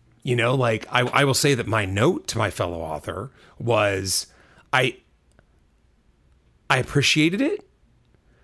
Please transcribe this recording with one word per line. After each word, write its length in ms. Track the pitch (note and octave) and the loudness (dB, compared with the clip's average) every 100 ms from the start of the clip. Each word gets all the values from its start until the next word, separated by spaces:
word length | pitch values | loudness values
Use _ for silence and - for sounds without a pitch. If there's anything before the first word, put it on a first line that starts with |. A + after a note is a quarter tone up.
| _ _ | _ _
you 120 | - A#2+ | -4 0
know, 180 | A#2 | 2
like, 320 | C3+ A#2+ A2 - | 2 0 -2 0
I, 100 | B2 | 0
I 220 | B2 - | 2 2
will 100 | C#3 B2+ | 2 2
say 180 | D3+ | 2
that 140 | B2+ G2+ | 0 0
my 180 | A2 F#2+ | -2 0
note 420 | G2 C3+ - - | 2 2 0 -4
to 80 | A2 | -4
my 120 | G#2 | -2
fellow 320 | - F#2 E2+ | -2 -4 -4
author 500 | D#2+ D#2 - F2 B2 - - - | -8 -8 -8 -10 -10 -14 -20 -8
was, 720 | A#2 A2 G#2 G2 F#2+ - - _ - _ _ | -2 2 2 0 -2 -4 -6 _ -20 _ _
I, 240 | B2+ C3 - _ _ _ _ _ _ _ _ _ _ _ _ _ _ _ _ - | 0 0 -4 _ _ _ _ _ _ _ _ _ _ _ _ _ _ _ _ -2
I 80 | C3 | -2
appreciated 600 | B2 D3 - D3+ D#3 G3 | 0 0 2 2 2 2
it, 240 | C#4 G4+ - _ _ _ _ _ _ _ | -2 -4 -10 _ _ _ _ _ _ _